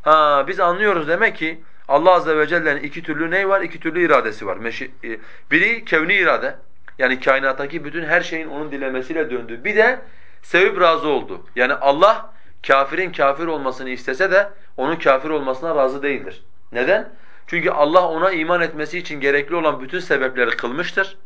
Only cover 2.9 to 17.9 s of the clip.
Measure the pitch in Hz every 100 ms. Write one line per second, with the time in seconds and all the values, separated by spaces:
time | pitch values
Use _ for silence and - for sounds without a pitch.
2.9 | 165 156 147 165 185 190 196 170 165 160
3.9 | 165 170 139 113 104 101 92 117 113 131
4.9 | - 117 110 - - - 156 202 233 120
5.9 | 160 165 202 165 120 131 - - - -
6.9 | - 127 127 139 135 135 135 139 165 143
7.9 | 160 156 175 170 160 160 147 151 135 135
8.9 | 131 127 160 147 123 113 117 208 208 226
9.9 | 254 - - - - - 170 208 196 170
10.9 | 160 147 131 104 87 - 120 127 139 139
11.9 | 147 185 160 - - - - - 135 135
12.9 | 165 185 170 139 139 170 151 135 123 131
13.9 | 127 - 131 185 185 202 - - - 135
14.9 | 165 151 135 156 156 135 131 165 151 131
15.9 | 139 143 123 92 - - - - 117 135
16.9 | 208 214 - - - - 170 160 151 147